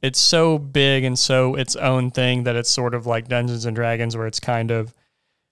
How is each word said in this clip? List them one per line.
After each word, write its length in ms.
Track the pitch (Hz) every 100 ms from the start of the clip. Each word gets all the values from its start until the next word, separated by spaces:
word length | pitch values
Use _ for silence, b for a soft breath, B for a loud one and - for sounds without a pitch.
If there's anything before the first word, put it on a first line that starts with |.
it's 160 | 135 127
so 380 | - 165 165 156
big 460 | 143 139 139 135
and 160 | 131 123
so 360 | - 131 127 131
its 200 | 127 -
own 360 | 139 131 127
thing 320 | 120 127 123 120
that 100 | 120
it's 140 | 117
sort 240 | - 123 120
of 100 | 117
like 220 | 113 117
Dungeons 380 | 123 123 120 117
and 100 | 113
Dragons, 400 | 117 117 117 117
where 100 | 113
it's 140 | -
kind 320 | - 120 113
of 220 | 113 110 - _ _ _ _ _